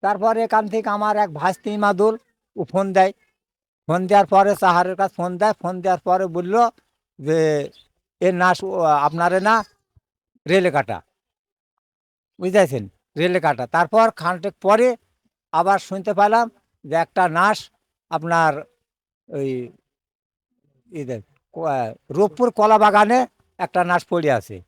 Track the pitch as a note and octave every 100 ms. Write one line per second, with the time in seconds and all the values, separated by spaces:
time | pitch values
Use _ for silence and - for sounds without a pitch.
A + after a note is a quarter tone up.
0 | F#3+ G3+ A3 A3+ A3+ A3 G#3+ A3 A3 G#3
1 | G#3+ G#3 G#3 D3+ E3+ F#3 - G#3 G#3 F#3
2 | G#3+ A3 _ _ _ - E3+ F#3 G3 F#3+
3 | F#3+ - _ _ _ _ _ _ - E3+
4 | F#3 G3+ F#3+ G3 G3 G3 F#3+ F3 F3+ F#3+
5 | G3 - F3 F3+ G#3 G#3 F3 F#3 F#3 F3+
6 | - F#3 F#3+ E3 F3+ G#3+ A#3 - _ _
7 | _ _ C3+ D#3+ D#3+ D3+ C#3+ _ _ _
8 | _ _ F3+ F3+ F3+ F3 F#3+ F#3+ D#3+ D3
9 | D3 D#3+ F3 F#3 G3 A3+ G3+ _ _ _
10 | _ _ _ _ - F#3 F3+ C#3+ C3 G2
11 | _ _ _ _ _ _ _ _ _ _
12 | _ _ _ _ F3+ G3 F3 B2+ G2 _
13 | _ - F3 F3+ D#3+ B2 B2 E3 E3+ A3
14 | A3+ - E3 F3+ F#3+ - F#3 G#3+ B3 A#3
15 | _ _ _ _ _ D#3+ F3 G3 - G3
16 | F3+ F#3+ G#3 A3+ A#3 _ _ _ - D#3+
17 | E3 - F3+ D#3+ F#3+ G#3+ - _ _ _
18 | _ E3 D#3+ E3+ D#3+ D3 D3+ _ _ _
19 | _ _ _ C#3+ C3+ B2+ B2 _ _ _
20 | _ _ _ _ _ _ _ _ _ F3
21 | C3 A#2 G2 _ _ - D#3+ C3+ A#2 -
22 | _ C#3+ G#3 - B3 A3+ G#3+ G#3+ G#3 G#3
23 | G#3+ B3 B3 _ _ _ F3 F#3+ F3 F3
24 | - E3+ D3+ A#2+ - G2